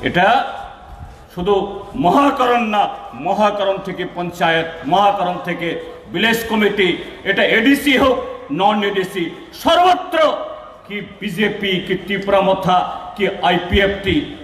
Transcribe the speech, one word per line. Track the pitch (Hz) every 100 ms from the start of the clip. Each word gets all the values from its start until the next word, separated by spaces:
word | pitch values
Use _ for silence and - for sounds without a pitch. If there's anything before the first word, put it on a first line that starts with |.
| 131
এটা | 175 190 240 - - - - - - - - -
শুধু | - 180 196 202 - - -
মহাকরণ | 156 277 285 277 247 240 220 208
না, | 190 - - 120 156
মহাকরণ | 202 208 202 196 196 190
থেকে | 175 180 175
পঞ্চায়েত, | 175 165 170 160 160 - 135
মহাকরণ | 180 202 196 180 175 175
থেকে | 170 170 151 - - -
ভিলেজ | 170 220 226 -
কমিটি, | 214 208 202 185 156 - - -
এটা | 196 196 214
এডিসি | 226 277 285 254
হোক, | 269 247 - - - 147
নন | 202 214 202
এডিসি, | 190 185 190 165 - - -
সর্বত্র | - 339 359 359 - 320 302 - - - - - -
কি | 202 190 -
বিজেপি, | 208 170 208 - 196 185 -
কি | 180 -
ত্রিপুরা | 196 196 196 190
মথা, | 190 185 180 180 - - -
কি | 196 - 175
আইপিএফটি | 180 - 202 196 202 190 151 - -